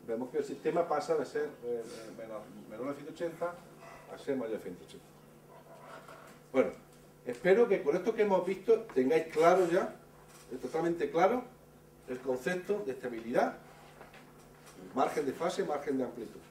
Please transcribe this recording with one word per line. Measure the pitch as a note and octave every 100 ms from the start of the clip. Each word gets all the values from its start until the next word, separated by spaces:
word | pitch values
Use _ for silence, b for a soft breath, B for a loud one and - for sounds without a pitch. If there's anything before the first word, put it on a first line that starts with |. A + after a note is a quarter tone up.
| -
Vemos | A2+ B2+
que | D3+
el |
sistema | C3 C3+ D#3 E3+ E3+
pasa | D3+ D3
de | D#3
ser, | C3 D3 D3 -
eh, | A#2+ A#2+
eh, | A2 - - -
menor, | A2 G#2+ G#2+ G#2 G#2
menor | G#2+ C3+
de |
ciento | C#3+ D3+
ochenta | D#3+ E3+ E3 E3+ F3 - - - - -
a | E3
ser | - C3
mayor | A2+ G#2
de |
ciento | F#2+ F2
ochenta. | - F2 - - - - - - - - - - - - - - -
Bueno, | C3 - - - - - -
espero | - A#2+ F3 G3+ G#3+
que | F#3+
con | C#3+ F3+
esto | A3+
que | A3
hemos | G3+ F#3
visto | F3+ F#3+ - A3 -
tengáis | C3 C3 D#3+ -
claro | D3+ E3+ F#3 F3
ya, | F3+ - - - - - - -
eh, | B2+
totalmente | B2+ D#3+ E3+ E3+ C#3
claro, | D#3+ F#3+ B3 - - - - - - -
el | B2+
concepto | C#3 B2+ F3+ F3+ - G3+
de | C3+
estabilidad, | B2 B2 A2+ A2+ D3 B3+ - - - - - - - - - - - - - -
margen | B2+ D3 D#3
de | C3+
fase, | - F3 F#3+
margen | E3+ C#3+ D3 C3
de |
amplitud | A#2+ A#2 G#2 - -